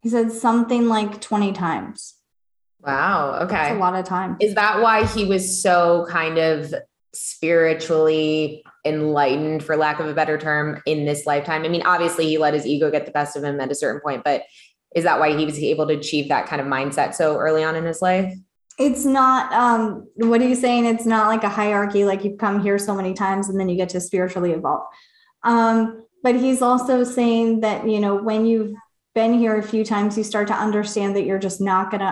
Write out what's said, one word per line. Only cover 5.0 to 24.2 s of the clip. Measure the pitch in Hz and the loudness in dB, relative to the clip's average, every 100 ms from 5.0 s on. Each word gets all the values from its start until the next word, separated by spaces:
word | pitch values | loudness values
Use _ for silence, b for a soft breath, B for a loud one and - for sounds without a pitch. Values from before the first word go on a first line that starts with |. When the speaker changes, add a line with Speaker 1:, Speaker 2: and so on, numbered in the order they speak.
| 214 | 2
Speaker 2:
he | 220 | 0
was | 196 190 190 - | 0 0 0 -2
so | 196 175 175 175 170 | 4 4 6 4 2
kind | 170 160 160 | -2 0 2
of | 160 156 143 147 - _ _ | 2 0 -2 -8 -10 _ _
spiritually | - - - 160 170 165 160 160 160 156 156 156 156 151 151 - _ | -14 -12 -6 2 4 4 2 0 2 4 2 2 0 -2 -6 -20 _
enlightened, | 156 156 151 147 143 139 156 156 | -4 -2 0 2 2 2 -2 -4
for | 151 151 | -2 0
lack | 151 151 | 0 0
of | 156 | -4
a | |
better | 151 156 156 | -2 -2 -2
term, | 156 151 151 147 | -2 -2 -2 -4
in | - 156 147 | -4 -2 -2
this | 147 147 | -2 -2
lifetime? | 147 147 156 | -2 -2 -4
I | 160 | -2
mean, | 170 - | 0 2
obviously | 175 170 165 160 | 2 0 0 0
he | 156 | 2
let | 151 | 2
his | 151 135 | 0 -2
ego | 147 151 | 0 0
get | 147 - | 0 -2
the | |
best | 147 147 147 | -4 -4 -6
of | |
him | 143 143 | -6 -4
at | 131 | -4
a | 139 | -4
certain | 139 139 | -4 -4
point, | 147 127 | -6 -4
but | 147 139 B B B B _ 170 | -2 -2 B B B B _ -2
is | |
that | 170 131 | 0 2
why | 151 151 | 2 0
he | |
was | 156 147 | -2 -2
able | 147 151 151 | -2 -2 0
to | 151 | -2
achieve | - 151 139 | -2 -4 0
that | 135 - | -2 -2
kind | 151 | -6
of | 139 | -4
mindset | 135 139 139 139 | -4 -4 -2 -4
so | - 160 151 | 0 0 2
early | 156 156 | 2 0
on | 156 160 | 0 -2
in | |
his | 165 160 | -4 -2
life? | 185 185 185 190 - _ _ - | 0 0 -2 -6 -18 _ _ -2
Speaker 1:
It's | 277 254 | 0 0
not, | 277 269 262 262 - | 0 4 4 2 2
um, | 208 240 226 220 190 - - | 2 2 2 0 -4 -14 -2
what | 226 233 | 2 4
he's | 247 247 | 4 2
saying, | 254 240 233 | 2 2 2
it's | 226 226 | 0 0
not | 226 214 | 2 2
like | 220 | 2
a | 208 | 0
hierarchy, | 202 208 208 202 202 | 0 0 0 0 2
like | 202 196 | 2 0
you | 202 202 | -4 -2
come | 214 202 | -2 0
here | 202 202 | 2 0
so | 202 | 0
many | 196 185 | -4 -4
times | 185 196 190 202 | -2 -2 -2 -2
and | 196 | -2
then | 190 | 0
you | 180 | 0
get | 180 | -2
to | 180 | -4
spiritually | 180 190 | -4 -2